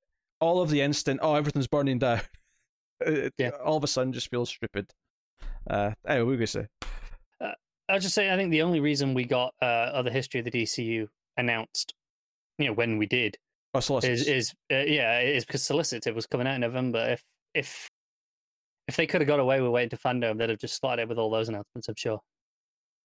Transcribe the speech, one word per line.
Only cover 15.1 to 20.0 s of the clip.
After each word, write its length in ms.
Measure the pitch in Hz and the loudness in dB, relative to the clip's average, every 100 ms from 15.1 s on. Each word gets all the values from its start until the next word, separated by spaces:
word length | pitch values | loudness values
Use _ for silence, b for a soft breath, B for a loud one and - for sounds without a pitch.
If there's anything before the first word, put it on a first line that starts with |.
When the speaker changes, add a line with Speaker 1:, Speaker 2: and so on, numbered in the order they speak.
| 120 | 2
Speaker 2:
is 240 | 127 135 | 2 0
because 180 | - 131 | 0 -4
Solicits 440 | - 147 160 117 120 | 0 0 0 -4 -4
was 200 | 113 - | -4 -4
coming 200 | 127 131 | -2 -2
out 80 | |
in 80 | 131 | 0
November. 480 | 120 127 127 113 117 | -2 -2 -2 0 0
If, 120 | 120 _ _ _ | -2 _ _ _
if, 380 | 147 127 - - _ _ _ _ _ _ _ _ _ - | -4 -4 -8 -14 _ _ _ _ _ _ _ _ _ -6
if 80 | - | -2
they 100 | 160 | 0
could 140 | 180 | 2
have 80 | 143 | 2
got 120 | 147 | 4
away 200 | 131 135 | 4 4
with 100 | 123 | 4
waiting 200 | 120 120 | 2 0
to 80 | |
Fandom, 400 | 120 | -2